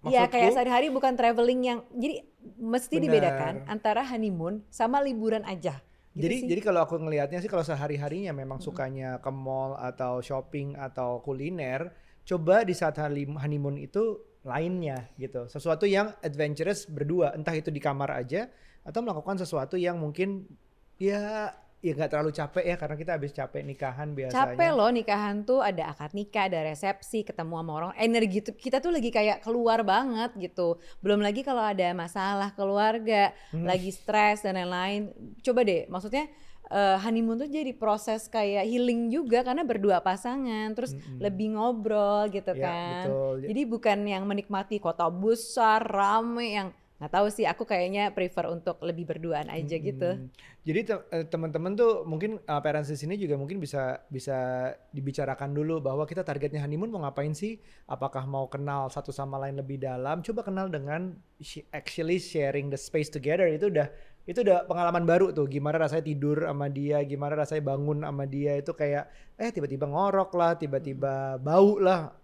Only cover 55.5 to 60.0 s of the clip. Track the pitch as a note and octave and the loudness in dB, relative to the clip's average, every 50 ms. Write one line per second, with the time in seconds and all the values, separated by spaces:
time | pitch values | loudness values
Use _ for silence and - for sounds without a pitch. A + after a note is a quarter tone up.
55.5 | C#3+ D3 D3+ D#3 D#3+ D#3+ C#3 C3+ C3 C#3+ D3+ D3 E3+ F3 F3+ D3 C#3+ C#3+ C#3 D3 | -2 -2 0 0 0 0 0 0 0 0 -2 -2 -2 -6 -4 -4 -4 -2 -2 -4
56.5 | C#3+ D3+ C#3+ C#3+ D3 D#3 F#3+ A#3 A3+ F#3+ D#3 C#3 C#3 - C#3+ D3+ D#3 D3 G3 G#3+ | -4 -4 -4 -2 -2 -2 -4 -4 -4 -4 -6 -4 -4 -2 -2 -2 -2 -4 -4 -6
57.5 | A3+ A3 - - - - - - C#3 B2+ C3+ C#3 - C3+ C3 C3+ C#3 C3+ C3+ B2+ | -6 -8 -16 -20 -20 -20 -10 -8 -6 -4 -4 -4 -4 -4 -6 -4 -4 -4 -4 -4
58.5 | - C#3 C#3+ C#3+ C#3 C#3 C3+ C3 - D3 C#3 - C#3 - C#3 C#3 C3+ C3+ C3+ C#3 | -4 -6 -4 -4 -2 -2 -4 -4 -6 -8 -8 -8 -8 -8 -6 -6 -6 -6 -6 -6
59.5 | C#3 C#3 C#3 C3+ C#3 C3+ C3 C3 B2+ B2+ | -6 -6 -6 -6 -6 -6 -4 -4 -4 -4